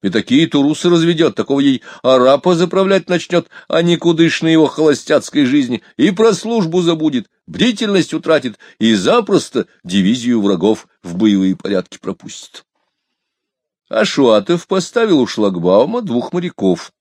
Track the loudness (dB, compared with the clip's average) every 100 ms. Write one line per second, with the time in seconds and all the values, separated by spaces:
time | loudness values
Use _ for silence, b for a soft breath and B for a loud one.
0 | -2 -4 0 0 2 2 0 0 0 2
1 | 2 0 0 -2 -4 0 0 0 B B
2 | 0 4 4 2 2 0 0 0 0 0
3 | 0 -6 -2 -4 -4 B B -2 0 0
4 | 0 2 0 0 0 2 2 2 0 0
5 | 0 -2 0 -2 0 0 -2 -6 b b
6 | -2 2 0 0 -2 -2 -2 0 0 0
7 | -2 -4 -8 _ -18 -2 -2 0 -2 -2
8 | -2 -6 0 0 0 -12 b b 0 2
9 | 2 0 2 -2 -2 -6 -6 _ -4 0
10 | 0 0 0 0 0 0 0 -2 -6 _
11 | -14 -2 2 2 0 -2 -4 -6 -6 -12
12 | -12 -12 -14 -18 -20 -20 _ _ _ _
13 | _ _ _ _ _ _ _ _ _ -2
14 | -2 2 4 4 2 -4 -2 -4 -2 -2
15 | 2 2 0 0 -2 0 2 2 2 -2
16 | -4 -4 -4 -6 -8 -4 -2 -2 -6 _